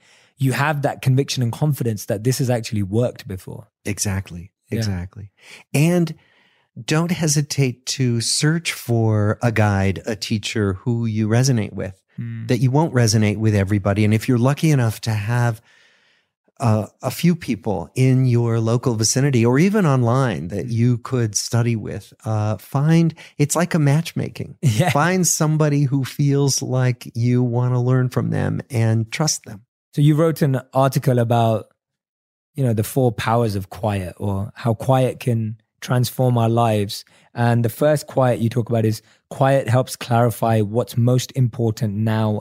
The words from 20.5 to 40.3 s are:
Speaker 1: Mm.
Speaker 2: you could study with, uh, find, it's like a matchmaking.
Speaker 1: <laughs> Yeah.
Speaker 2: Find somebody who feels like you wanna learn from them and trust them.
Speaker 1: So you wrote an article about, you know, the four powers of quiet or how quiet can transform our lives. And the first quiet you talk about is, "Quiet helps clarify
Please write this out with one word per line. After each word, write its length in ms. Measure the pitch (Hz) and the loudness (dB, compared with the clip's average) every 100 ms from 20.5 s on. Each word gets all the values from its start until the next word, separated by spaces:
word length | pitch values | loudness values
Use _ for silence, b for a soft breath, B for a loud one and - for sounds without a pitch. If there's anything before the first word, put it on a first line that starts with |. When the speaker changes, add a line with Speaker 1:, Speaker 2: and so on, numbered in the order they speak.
| 98 123 | -8 -4
Speaker 1:
Mm. 60 | |
Speaker 2:
you 260 | 113 120 117 | 0 2 0
could 380 | - 127 113 101 | -2 -4 -2 -4
study 400 | - 117 117 113 | -2 0 0 -2
with, 360 | 90 85 - _ | -6 -10 -14 _
uh, 320 | 113 107 107 107 | -6 -2 -2 -4
find, 580 | - 135 151 165 165 160 B - | -4 -2 2 4 2 -2 B -2
it's 160 | 147 | 0
like 200 | 156 175 | 0 0
a 40 | 170 | 2
matchmaking. 800 | 143 147 - - - - - - | 2 2 0 -6 -8 -8 -14 -4
Speaker 1:
<laughs> 40 | |
Yeah. 280 | 139 107 175 | 0 2 2
Speaker 2:
Find 360 | 139 160 185 170 | 2 2 2 0
somebody 580 | - 156 156 151 143 | 0 0 2 2 2
who 200 | 139 139 | 0 0
feels 560 | 127 - 143 139 139 - | -4 -2 0 2 0 -2
like 500 | 123 127 127 123 - | -2 0 0 -2 -6
you 280 | 117 120 123 | -4 0 2
wanna 360 | 123 120 123 127 | 0 0 0 0
learn 280 | 123 127 123 | 2 2 0
from 220 | 123 113 | -2 -2
them 300 | 104 98 104 - | 0 -2 -4 -4
and 400 | 113 113 113 110 | 0 2 2 -2
trust 320 | - 156 - | -2 -2 -4
them. 180 | - 98 _ _ _ | -10 -20 _ _ _
Speaker 1:
So 80 | - | 2
you 140 | 147 151 | 4 4
wrote 260 | 165 151 | 2 2
an 180 | 151 127 - | 0 0 -2
article 440 | 131 135 135 139 123 | 2 2 2 2 2
about, 480 | 113 117 113 110 - _ _ _ _ _ _ _ _ | 2 2 2 0 -4 _ _ _ _ _ _ _ _
you 100 | - | -4
know, 80 | 127 | 0
the 100 | 110 | 0
four 280 | 107 139 127 | -2 0 0
powers 420 | - 117 120 117 | 0 0 2 0
of 160 | 101 95 | -2 -8
quiet 440 | - 107 101 90 - | -6 -4 -2 -6 -6
or 320 | 101 98 101 - | -4 -4 -6 -4
how 180 | 120 | -2
quiet 460 | 110 - 131 127 - | 0 2 2 0 -2
can 400 | - 113 110 113 _ _ | -2 -2 -2 -8 _ _
transform 560 | - 127 123 - 127 120 | -2 0 0 0 0 2
our 120 | 113 | 2
lives. 560 | 117 117 107 101 - b b b | 2 2 0 -2 -8 b b b
And 300 | - 120 117 | -2 2 2
the 40 | 117 | 0
first 400 | - 147 147 - | 0 0 0 -2
quiet 320 | - 127 107 | 0 2 2
you 80 | 113 | 0
talk 200 | 123 110 | -2 -2
about 160 | 117 | 0
is, 160 | 110 110 b b - | 0 -2 b b -10
"Quiet 380 | - 135 139 120 | 0 2 2 2
helps 260 | 127 127 | 0 0
clarify 680 | - - 117 120 | -6 -2 2 2